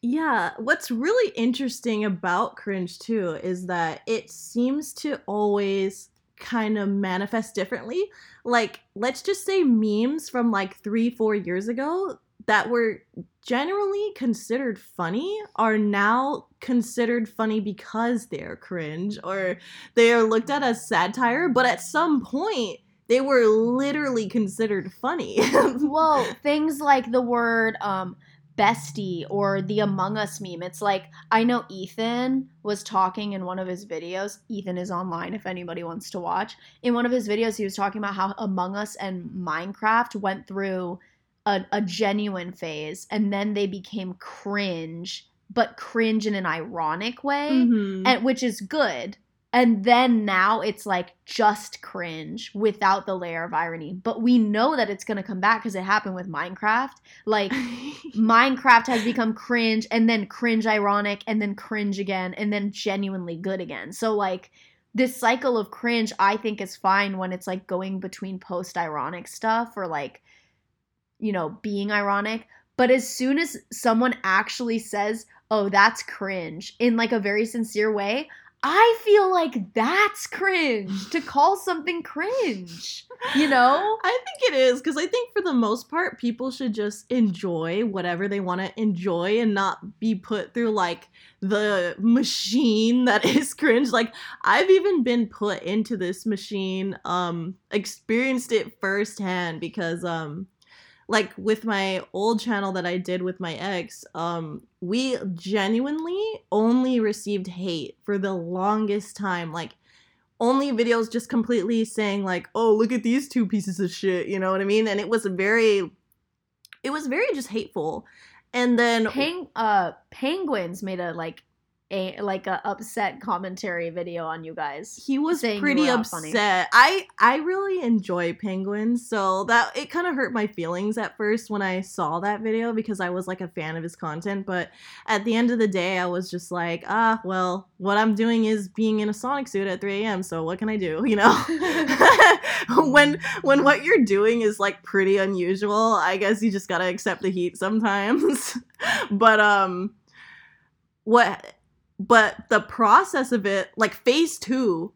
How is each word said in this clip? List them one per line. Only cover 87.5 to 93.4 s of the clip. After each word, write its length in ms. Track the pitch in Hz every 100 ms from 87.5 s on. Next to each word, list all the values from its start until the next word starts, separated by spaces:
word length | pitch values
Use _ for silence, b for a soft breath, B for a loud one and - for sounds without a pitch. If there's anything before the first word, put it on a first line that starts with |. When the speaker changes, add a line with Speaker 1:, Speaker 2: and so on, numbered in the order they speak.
| 170 165 185
Speaker 1:
whatever 420 | 226 190 180 170 202
they 120 | 202
wanna 320 | 185 180 190 -
enjoy 600 | 220 175 185 170 180 214
and 140 | 226
not 440 | 202 196 - 190 -
be 140 | 226 202
put 380 | - 214 -
through, 160 | 240 233
like, 380 | 214 175 175 - b b b
the 540 | 190 208 214 202 175 -
machine 1040 | 214 240 240 - - 233 262 214 220 247 247
that 180 | 208
<laughs> 220 | - -